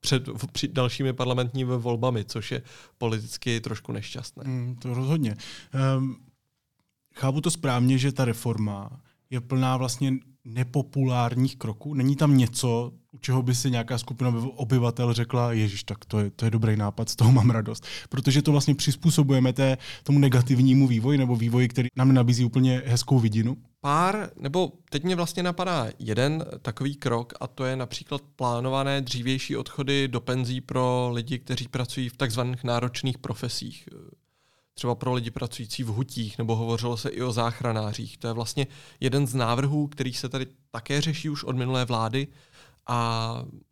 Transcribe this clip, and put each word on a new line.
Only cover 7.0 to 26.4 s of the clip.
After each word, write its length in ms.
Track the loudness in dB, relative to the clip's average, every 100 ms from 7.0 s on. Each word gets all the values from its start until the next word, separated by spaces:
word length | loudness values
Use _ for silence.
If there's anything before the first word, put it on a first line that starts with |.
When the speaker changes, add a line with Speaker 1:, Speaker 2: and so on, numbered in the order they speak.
| _
Speaker 2:
chápu 260 | -4 -2 0
to 100 | -2
správně, 480 | -2 0 2 4 4
že 140 | 2
ta 120 | 0
reforma 760 | 0 0 -2 -2 -2 -4 -10 -16 _ _ _
je 100 | -8
plná 360 | -2 0 2 0
vlastně 360 | -2 -2 -2 -2 -6 _
nepopulárních 1120 | -12 -4 -2 -2 -2 0 0 2 0 2 0 0
kroků? 380 | -8 -8 -6
Není 220 | 0 2 4
tam 200 | 6 6
něco, 560 | 6 2 0 0 -2 -10 _
u 60 | -14
čeho 240 | 0 0
by 120 | 2
si 160 | 0 2
nějaká 280 | -2 -2 -6
skupina 320 | -6 -2 0
obyv-, 220 | 0 -2 -6
obyvatel 560 | 2 2 2 2 0
řekla: 400 | 0 0 0 0
"Ježiš, 320 | 2 0 -2
tak 200 | -10 -12
to 140 | -4 -2
je, 120 | -2
to 140 | 0
je 60 | 0
dobrý 260 | 2 2 2
nápad, 320 | 0 -2 -6
z 80 | 4
toho 160 | 8
mám 180 | 8 6
radost." 360 | 4 -2 -8 -12 -14 -8
Protože 340 | -2 2 4
to 100 | 4
vlastně 220 | 4 4
přizpůsobujeme 800 | 2 2 2 2 4 4 6 4
té, 260 | 4 2 2 -4 -16
tomu 160 | 2 6
negativnímu 680 | 6 6 4 6 6 8 6
vývoji 320 | 4 2 2
nebo 180 | 2 2
vývoji, 320 | 2 2 2
který 200 | 2 -2 2
nám 180 | 6
nabízí 300 | 6 6 4
úplně 380 | 2 4 4 2 0
hezkou 320 | 0 4 4
vidinu? 380 | 4 2 0 -2 -10 _
Speaker 1:
Pár, 500 | -2 2 2 0 -6 -8
nebo 320 | -4 0 0 -4 _
teď 140 | -4
mě 120 | -2 0
vlastně 260 | -2 -2
napadá 460 | -2 -2 -2 0 -2 -6
jeden 460 | -4 0 2 0